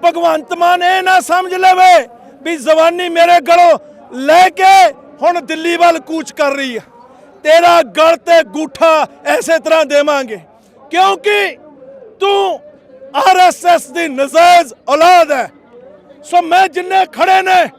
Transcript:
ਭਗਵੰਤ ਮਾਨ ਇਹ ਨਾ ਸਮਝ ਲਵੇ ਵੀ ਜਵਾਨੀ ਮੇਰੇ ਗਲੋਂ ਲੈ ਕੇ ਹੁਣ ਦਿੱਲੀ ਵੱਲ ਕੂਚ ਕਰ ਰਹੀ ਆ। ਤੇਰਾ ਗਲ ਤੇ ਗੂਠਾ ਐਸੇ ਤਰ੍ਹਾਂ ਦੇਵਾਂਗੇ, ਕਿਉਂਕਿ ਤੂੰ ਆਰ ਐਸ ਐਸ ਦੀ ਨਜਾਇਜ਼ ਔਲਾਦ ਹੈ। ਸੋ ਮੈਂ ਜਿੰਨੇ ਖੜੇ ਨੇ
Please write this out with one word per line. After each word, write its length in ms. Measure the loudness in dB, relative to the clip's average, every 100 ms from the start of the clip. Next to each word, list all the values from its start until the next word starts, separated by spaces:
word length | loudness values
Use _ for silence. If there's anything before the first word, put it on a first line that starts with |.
ਭਗਵੰਤ 480 | -2 -2 -4 -4 -6
ਮਾਨ 280 | -4 0 0
ਇਹ 200 | 0 -2
ਨਾ 160 | 0 0
ਸਮਝ 340 | 0 -4 -4
ਲਵੇ 520 | 0 0 4 4 4 0 -14 -20 -16
ਵੀ 140 | -10 -8
ਜਵਾਨੀ 520 | -2 0 0 -2 -6
ਮੇਰੇ 320 | 0 2 2
ਗਲੋਂ 380 | 2 2 4 2 -4 -20 -20 -12
ਲੈ 320 | 0 2 2
ਕੇ 420 | 2 2 4 4 0 -20 -6
ਹੁਣ 180 | -4 -4
ਦਿੱਲੀ 360 | -6 -8 -6 0
ਵੱਲ 220 | 0 0
ਕੂਚ 300 | -6 -12 -12
ਕਰ 200 | -6 -4
ਰਹੀ 240 | -4 -8 -10
ਆ। 40 | -16 -20 -20 -20 -20 _
ਤੇਰਾ 360 | 0 2 4 2 0 0
ਗਲ 200 | 0 0
ਤੇ 240 | 2 0 0
ਗੂਠਾ 560 | -6 -12 -2 0 0 -2 -8 -6
ਐਸੇ 320 | -4 -2 -4
ਤਰ੍ਹਾਂ 260 | 0 -2 0
ਦੇਵਾਂਗੇ, 520 | -2 -2 -4 -6 -14 _ _ _ _ -10
ਕਿਉਂਕਿ 680 | -2 -2 -2 -4 -4 -4 -8 -20 -20 -20 -20 -20 _
ਤੂੰ 400 | -2 -2 -2 -6 -12 -20 _ -20 -12 -4
ਆਰ 200 | 0 4
ਐਸ 260 | 2 0 0
ਐਸ 200 | -2 -2
ਦੀ 180 | -8 -8
ਨਜਾਇਜ਼ 640 | -6 -4 2 4 4 2 -8 -6
ਔਲਾਦ 440 | 0 4 4 2
ਹੈ। 160 | -2 -6 _ _ -20 -20 -20 _ -20
ਸੋ 180 | -4 -2
ਮੈਂ 240 | 0 0 0
ਜਿੰਨੇ 360 | -4 -4 -2 -4
ਖੜੇ 280 | -4 0 0
ਨੇ 220 | 2 0 -2